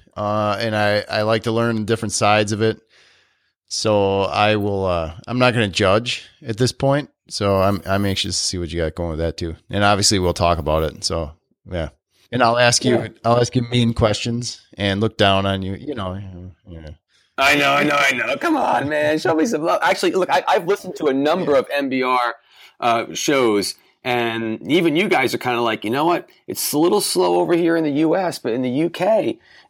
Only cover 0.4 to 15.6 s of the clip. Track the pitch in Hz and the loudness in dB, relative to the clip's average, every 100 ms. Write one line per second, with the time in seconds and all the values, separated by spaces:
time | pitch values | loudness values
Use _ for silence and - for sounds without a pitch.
0.4 | 104 101 113 107 104 104 - 107 107 113 | 0 -2 -2 0 2 0 0 -2 0 0
1.4 | 117 113 117 113 104 113 107 - 104 107 | 0 0 0 0 0 -2 -2 0 2 4
2.4 | 104 104 110 - _ _ _ _ _ _ | 2 0 0 -2 _ _ _ _ _ _
3.4 | _ _ _ - 110 104 98 98 95 101 | _ _ _ -4 2 2 2 2 0 2
4.4 | 104 107 101 98 95 87 78 85 - 127 | 2 2 0 -2 0 -2 -4 -10 -6 2
5.4 | 123 120 104 85 95 107 123 - - _ | 2 4 0 2 2 2 0 -8 -12 _
6.4 | 135 110 127 - 139 143 135 _ _ - | -8 -2 -2 0 0 0 -2 _ _ -4
7.4 | 101 95 95 101 - 98 101 92 92 - | 0 2 2 0 -2 -2 -2 -2 -4 -4
8.4 | - 92 85 85 80 - 85 78 82 - | -4 -4 -6 -4 -4 -4 -6 -4 -4 -4
9.4 | 85 78 - 98 101 101 107 101 90 85 | -8 -8 -8 0 2 2 2 2 0 2
10.4 | 87 82 73 78 80 - - 82 76 - | 0 0 0 0 -2 -4 -6 -6 -8 -12
11.4 | _ _ - 85 78 - _ _ _ 123 | _ _ -10 -8 -8 -12 _ _ _ 0
12.4 | 117 120 120 120 127 117 110 - 117 120 | 2 4 4 4 2 0 -2 -4 2 2
13.4 | 120 127 120 123 113 113 110 104 120 117 | 2 0 0 2 2 2 2 0 -4 -4
14.4 | 117 - _ - 101 98 110 - 101 98 | -6 -10 _ -4 -2 0 0 2 4 4
15.4 | 98 95 | 0 -2